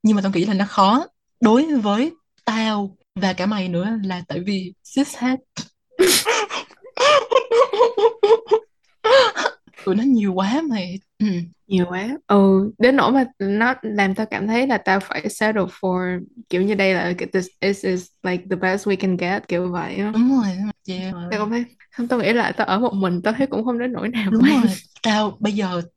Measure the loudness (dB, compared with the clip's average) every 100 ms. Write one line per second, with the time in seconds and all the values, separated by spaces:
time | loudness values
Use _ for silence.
0 | 2 0 0 -2 0 0 0 2 4 4
1 | 0 _ _ _ 4 4 4 0 0 0
2 | -2 -6 _ _ -4 -2 -2 -2 -6 -10
3 | _ -4 -2 0 -2 -2 -4 -4 -4 -4
4 | -4 -8 -8 -8 -4 -6 -8 -16 -8 -4
5 | -4 -2 -4 -4 _ -16 -16 _ _ 2
6 | 2 4 0 -2 -4 -8 -12 _ -18 0
7 | 4 4 2 0 2 2 2 4 2 4
8 | 2 2 2 2 4 -2 -2 _ _ _
9 | 4 6 4 0 -6 -6 _ -8 -2 0
10 | 4 2 2 0 0 0 -2 -4 -6 -10
11 | _ _ -2 -2 -6 _ _ -2 0 -4
12 | -6 -8 2 4 6 4 0 2 4 4
13 | 4 2 0 _ -4 0 0 -2 -4 0
14 | 0 0 -4 -4 -2 0 0 -2 0 -2
15 | -2 -8 -8 -2 -2 0 -4 -4 -4 -2
16 | -4 -6 -10 -20 -6 -2 0 2 0 0
17 | -2 -4 -4 -4 -6 _ -4 -2 -4 -4
18 | -6 _ -6 -6 -6 -4 -2 -2 -2 -2
19 | 0 -2 -2 -4 -4 -4 -2 -6 -6 -6
20 | -4 0 2 2 0 -4 -8 -8 -10 -8
21 | -8 -8 -6 -4 -2 -4 -6 _ _ -8
22 | -2 0 2 0 0 -2 -2 0 0 0
23 | -2 0 -2 -2 -2 -2 -4 -4 -6 -6
24 | -6 -4 0 4 4 6 2 -2 -12 -6
25 | -2 0 -2 -2 -4 -2 -2 -4 -6